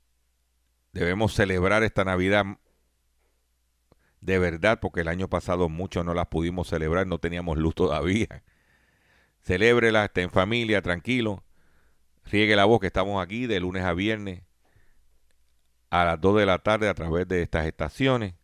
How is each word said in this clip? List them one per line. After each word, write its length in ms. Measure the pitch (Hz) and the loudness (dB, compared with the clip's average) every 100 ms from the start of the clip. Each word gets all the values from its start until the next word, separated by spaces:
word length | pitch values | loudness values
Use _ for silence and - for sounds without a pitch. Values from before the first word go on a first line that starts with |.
| _ _ _ _ _ _ _ _ _ | _ _ _ _ _ _ _ _ _
Debemos 420 | 90 87 95 107 | -4 -2 0 0
celebrar 500 | - 98 92 92 104 | 2 0 2 2 2
esta 200 | 110 - | 2 0
Navidad 420 | 95 92 92 104 98 101 _ _ _ _ _ _ _ _ _ _ _ _ _ _ _ _ | -2 0 2 2 0 -6 _ _ _ _ _ _ _ _ _ _ _ _ _ _ _ _
de 200 | 90 92 | -2 2
verdad, 400 | 90 82 87 - | 2 2 0 0
porque 200 | 95 87 | -2 -4
el 60 | 82 | -4
año 220 | 87 92 | -4 -2
pasado 400 | 87 - 90 85 | -4 -2 -2 0
muchos 340 | 80 92 92 | -2 -6 -4
no 100 | 85 | -4
las 140 | 85 82 | -4 -2
pudimos 400 | 80 85 90 85 | -2 -2 -4 -4
celebrar, 400 | 82 78 85 95 | -4 -2 -2 -2
no 120 | 85 | -4
teníamos 380 | 85 87 87 78 | -4 -6 -4 -2
luz 180 | 80 - | -2 0
todavía. 680 | 87 76 78 104 104 69 - _ _ _ _ _ _ _ _ _ | -2 0 -2 -2 -2 -8 -20 _ _ _ _ _ _ _ _ _
Celébrela, 640 | - 90 113 120 113 110 104 | -4 2 4 4 4 2 0
esté 180 | 95 | -2
en 80 | 90 | 0
familia, 500 | 95 95 117 113 101 | 0 2 0 0 0
tranquilo. 640 | 90 87 117 127 110 98 - _ _ _ _ _ _ _ - | 0 -6 -2 -2 -2 -4 -12 _ _ _ _ _ _ _ -4
Riegue 320 | 104 107 104 | 0 4 6
la 80 | 101 | 6
voz 160 | 117 | 4
que 60 | 95 | 2
estamos 360 | 98 95 101 | -2 -2 -2
aquí 240 | 87 110 123 | -4 -6 -2
de 140 | 98 | -2
lunes 240 | 90 92 92 | -2 -2 -2
a 80 | |
viernes 480 | 87 104 110 101 90 - _ _ _ _ _ _ _ _ _ _ _ _ _ _ | 0 0 -2 -6 -12 -16 _ _ _ _ _ _ _ _ _ _ _ _ _ _
a 140 | 85 | 0
las 160 | 85 82 | 2 2
dos 180 | 92 107 | 2 4
de 80 | 98 | 4
la 120 | 90 | 2
tarde 320 | 104 107 104 | 0 0 0
a 40 | |
través 360 | 82 82 82 90 | -2 -2 -2 0
de 120 | 92 | -2
estas 240 | 85 82 80 | -2 -2 -4
estaciones. 680 | - 76 - 135 123 101 87 | -4 -8 0 2 2 -2 -10